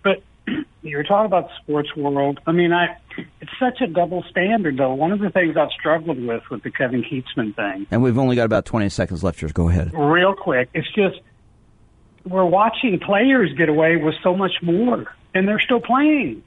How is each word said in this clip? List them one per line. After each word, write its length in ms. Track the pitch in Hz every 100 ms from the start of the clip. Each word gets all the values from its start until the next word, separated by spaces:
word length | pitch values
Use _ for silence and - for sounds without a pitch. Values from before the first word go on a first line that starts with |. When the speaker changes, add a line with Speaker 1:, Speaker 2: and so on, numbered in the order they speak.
Speaker 1:
but 180 | 196 190 - _ -
<clears throat> 360 | 302 294 _
you 140 | 160 147
were 60 |
talking 240 | 151 202 220
about 220 | 180 -
the 60 | -
sports 320 | - 147 147 156
world. 420 | 143 139 139 139 -
I 60 |
mean, 200 | 170 170
I, 240 | 175 170 - _ - - _
it's 100 | 156 -
such 220 | 254 247
a 60 | 254
double 360 | 165 170 180 -
standard, 460 | 190 185 226 170 131
though. 160 | 135
One 160 | 131 160
of 60 | 208
the 100 | 202
things 260 | 190 165 160
I've 140 | 147
struggled 520 | - 156 165 160 135
with, 200 | 120 113 -
with 120 | 120
the 80 | 127
Kevin 320 | - 127 123
Keatsman 520 | - 131 - - 107 104
thing. 300 | 101 95 98
Speaker 2:
And 120 | 107
we've 160 | 127 117
only 180 | 131 120
got 80 |
about 200 | 113 110 -
twenty 220 | 117 101
seconds 340 | - 90 87
left 160 | 90 -
here. 80 | 78
Go 200 | 78 85
ahead. 220 | 87 -
Speaker 1:
Real 400 | 165 143 170 190
quick, 340 | 196 - 127 127
it's 160 | 170 -
just 240 | - 190 - _ _ _ _ _ _ _ _ _ _
we're 200 | 185 185
watching 540 | 180 180 220 220 254 175
players 520 | - 202 262 262 175 139
get 120 | 156
away 280 | 151 160 170
with 180 | 151 -
so 120 | 185 185
much 160 | 185 -
more, 520 | 170 170 247 214 117 - _
and 140 | 185 190
they're 120 | 208
still 200 | - 240
playing. 600 | 233 254 302 294 175 107